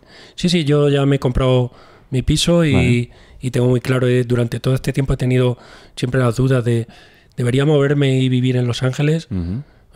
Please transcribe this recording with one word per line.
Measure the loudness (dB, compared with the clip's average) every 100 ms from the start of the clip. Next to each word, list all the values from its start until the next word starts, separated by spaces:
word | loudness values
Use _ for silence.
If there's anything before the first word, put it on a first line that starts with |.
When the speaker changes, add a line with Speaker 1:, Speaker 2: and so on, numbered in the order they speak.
| _ -20 -20
Speaker 1:
sí, | -6 -2
sí, | 0
yo | 0 2 2
ya | 2 2
me | 0
he |
comprado | 0 0 2 2 0 -6 -20 -20 -6
mi | -4
piso | 0 0 2 2
y, | 2
Speaker 2:
Vale. | 2 2 0 -2 -12 -20 -10
Speaker 1:
y | -6
tengo | -2 0
muy | 0
claro, | 0 -2 2
eh, | 0
durante | 0 -2 -2 -4
todo | -2
este | -2 -2
tiempo | -4 -2
he | -2
tenido | 0 2 0 -2 -10 -20 -20 -8
siempre | -4 0
las | 0 0
dudas | 0 0
de, | 0 -2 -4 -14 -20 -20 _ -6
¿debería | -2 0
moverme | 2 2 2 2 2 2
y | 2
vivir | 0 0 0
en | -2
Los | -2
Ángeles? | -4 -2 -2 -2 -4
Speaker 2:
Ujú. | -6 -6 -6 -10 -20 _